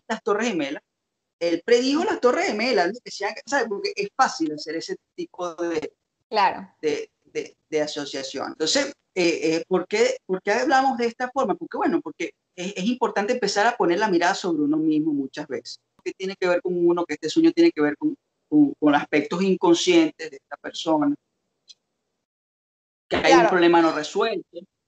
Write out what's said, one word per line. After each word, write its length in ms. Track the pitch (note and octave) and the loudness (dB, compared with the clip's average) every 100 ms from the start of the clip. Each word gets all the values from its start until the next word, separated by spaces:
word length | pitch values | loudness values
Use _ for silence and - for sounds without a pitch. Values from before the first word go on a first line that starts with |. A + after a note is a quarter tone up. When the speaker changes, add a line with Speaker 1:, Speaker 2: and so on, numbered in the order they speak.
| - | -6
Speaker 1:
Las 140 | A3 | -6
Torres 240 | A3 G#3 A#3 | -2 -2 -2
Gemelas. 340 | E3+ C#3 - - _ _ _ _ _ | -4 -6 -8 -14 _ _ _ _ _
Él 240 | E3+ E3 | -4 -2
predijo 380 | - B3 C4 D4 | 2 2 4 0
las 180 | F#4+ E4+ | 0 0
Torres 260 | B3 D#4 F#4+ | 2 2 -2
Gemelas, 420 | G#3 B3+ G#3 F3 | -2 -2 0 0
¿no? 100 | A#3+ | -4
Que 60 | F#3+ | -14
sean, 220 | - G3+ A3+ A#3 | -8 -8 -8 -4
¿sabe? 220 | C#4 A3+ | -4 -2
Porque 240 | G3 G3 | -6 -6
es 140 | G3+ G3 - | -6 -6 0
fácil 360 | E3+ - D#4+ | -2 0 -6
hacer 240 | D4+ D4+ D#4+ | -6 -8 -10
ese 200 | - - _ | -8 -12 _
tipo 400 | - - - F3 | -14 -12 -8 -10
de, 380 | D#3+ E3+ D#3 - - _ _ _ | -6 -4 -4 -6 -14 _ _ _
Speaker 2:
Claro. 400 | A3 F#3 - F#3+ _ | 0 0 0 -12 _
Speaker 1:
de, 280 | D3+ C3 - _ | -4 -4 -8 _
de, 320 | _ D#3 - _ _ | _ -12 -12 _ _
de 140 | D3+ | -4
asociación. 680 | D3 D3 C#3 C3+ C3+ C3+ A#2 | -4 -6 -8 -8 -8 -8 -10
Entonces, 400 | - D#3+ C#4+ C#4 - _ | -4 0 0 -2 -8 _
eh, 420 | F#3 E3+ C#3 D#3+ E3 | 0 0 0 0 -2
eh, 80 | - | 0
¿por 180 | F3+ - | -2 0
qué, 280 | G#3+ B3 - - | 0 0 0 -6
por 140 | F#3 | -4
qué 100 | G3+ | 0
hablamos 440 | A3+ B3+ C4+ C4+ A#3+ | 0 2 2 2 0
de 80 | A#3 | -4
esta 240 | - B3 | -4 -6
forma? 240 | C4+ G#3+ F3 | -2 -2 -4
Porque, 200 | - C4+ | -6 -4
bueno, 240 | F4 G3+ | -2 -2
porque 300 | D#3 - E3+ - _ | -4 -10 -10 -12 _
es, 180 | F3+ F#3 G3 | -10 -8 -4
es 80 | |
importante 480 | G#3 B3 A3 G3+ G3+ | -4 -2 -2 -2 -2
empezar 340 | B3 G3 G3+ A#3 | -2 -2 0 0
a 100 | A#3+ | 2
poner 220 | E3+ F#3 | 0 2
la 100 | G#3+ | 0
mirada 260 | E3+ F3 | 2 2
sobre 280 | G3 F#3 D3+ | 0 -2 0
uno 140 | C#3+ D#3+ | 0 0
mismo 360 | D#3+ D3+ D#3 | 2 0 0
muchas 340 | C#3+ C3+ D3+ D3 | -2 -4 -10 -10
veces. 300 | A#2+ - - _ _ | -10 -10 -20 _ _
¿Qué 80 | F3+ | -12
tiene 240 | - F#3+ G3 | -8 -8 -2
que 100 | - | -2
ver 140 | F3 | 0
con 120 | F#3 F3 F3 | -2 0 2
uno? 160 | F3 | 2
Que 100 | E3+ | -2
este 140 | D3 D#3 | -6 -4
sueño 220 | E3 D#3+ | 2 2
tiene 200 | E3+ E3+ | 4 2
que 100 | D3+ | 4
ver 140 | D3 D3+ | -2 0
con, 180 | D3+ - _ _ _ | -4 -6 _ _ _
con, 240 | D3+ C#3 - | 4 4 4
con 160 | D3 | 2
aspectos 480 | C#3+ - D3 - F3+ | 2 2 -2 -2 0
inconscientes 880 | F#3+ F#3 F3 E3+ F3+ E3+ D#3 - D#3+ | 0 2 4 4 6 4 4 -2 -14
de 60 | C3+ | -14
esta 200 | _ - | _ -14
persona. 580 | D3 - E3 D#3 C#3+ D3 _ _ _ _ - - _ _ _ _ _ _ _ _ _ _ _ _ - | -12 -8 -2 0 0 -2 _ _ _ _ -20 -20 _ _ _ _ _ _ _ _ _ _ _ _ -6
Que 80 | E3 | 0
hay 160 | D#3 | 6
un 60 | E3+ | 6
Speaker 2:
Claro. 100 | G#3 | 6
Speaker 1:
problema 320 | F3+ E3+ E3+ | 6 6 6
no 100 | D#3+ | 4
resuelto. 680 | D3 D3+ G3 A3+ F#3 - E3+ F#3+ _ | 0 -4 -2 -2 -4 -8 -16 -18 _